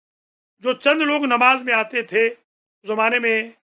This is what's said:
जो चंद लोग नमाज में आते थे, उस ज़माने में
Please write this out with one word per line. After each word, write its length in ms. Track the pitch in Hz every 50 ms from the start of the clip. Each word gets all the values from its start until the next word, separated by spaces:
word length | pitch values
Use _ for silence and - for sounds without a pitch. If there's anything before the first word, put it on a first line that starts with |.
| _ _ _ _ _ _ _ _ _ _ _ _ 208
जो 100 | 254 247
चंद 280 | 247 - 285 302 320 302
लोग 220 | 294 294 294 294
नमाज 380 | 254 240 233 247 254 269 262 254
में 100 | 254 233
आते 300 | 220 220 220 254 240 226
थे, 240 | - 208 220 226 226
उस 560 | 233 - _ _ _ _ _ _ _ _ -
ज़माने 340 | 196 214 220 220 233 247 247
में 360 | 233 226 220 220 226 226 - _ _